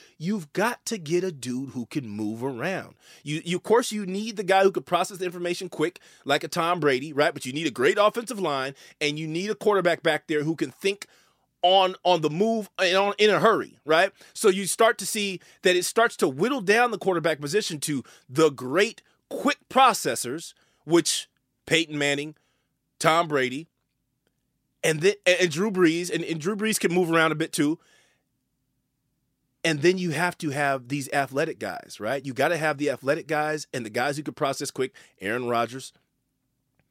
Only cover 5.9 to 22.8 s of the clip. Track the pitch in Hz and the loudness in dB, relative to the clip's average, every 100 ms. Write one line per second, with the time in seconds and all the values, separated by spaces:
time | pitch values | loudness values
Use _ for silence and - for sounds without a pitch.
5.9 | - _ _ 131 147 160 175 170 180 147 | -4 _ _ -2 -2 -2 -2 0 2 2
6.9 | 127 156 139 156 143 131 143 160 117 135 | 2 0 2 2 0 -6 -4 -4 2 2
7.9 | 208 208 240 226 220 170 139 135 135 - | 4 2 2 -8 -4 -2 -2 -4 -8 -16
8.9 | - 151 151 160 160 202 202 220 202 175 | -6 -4 -4 -6 -4 -6 -2 2 4 2
9.9 | 160 165 151 - 151 147 160 143 - 196 | 2 0 0 0 -2 -2 -4 -6 -4 -4
10.9 | 202 - _ _ _ _ _ 180 190 185 | -4 -10 _ _ _ _ _ 4 6 4
11.9 | 185 180 175 151 156 220 226 202 - 185 | 2 2 2 2 0 0 0 -4 0 2
12.9 | 190 202 202 214 170 214 175 85 _ 143 | 4 2 4 4 6 4 4 -2 _ 0
13.9 | 160 196 - - - 214 190 185 - 226 | 2 2 -2 -16 0 2 2 0 2 2
14.9 | 233 196 220 202 180 _ _ 185 180 180 | 2 -4 -4 -4 -6 _ _ 2 2 2
15.9 | - 233 - 170 131 220 277 185 220 240 | 2 2 2 -2 0 0 0 2 4 2
16.9 | 196 190 175 160 147 147 202 - 151 156 | 0 -2 0 0 -2 -2 -2 -2 -6 -4
17.9 | 139 - - - 131 156 131 127 156 220 | -4 -6 -16 -6 2 2 2 -2 0 0
18.9 | - _ _ - - - - - 254 262 | -2 _ _ -12 -2 -2 -2 0 4 4
19.9 | 208 147 113 120 156 - - _ _ 147 | 4 -2 -4 -6 -8 -12 -20 _ _ 2
20.9 | 170 160 - - _ _ _ - 160 160 | 2 4 -2 -6 _ _ _ 0 0 0
21.9 | 147 143 143 151 156 _ _ _ _ | 0 0 0 -4 -12 _ _ _ _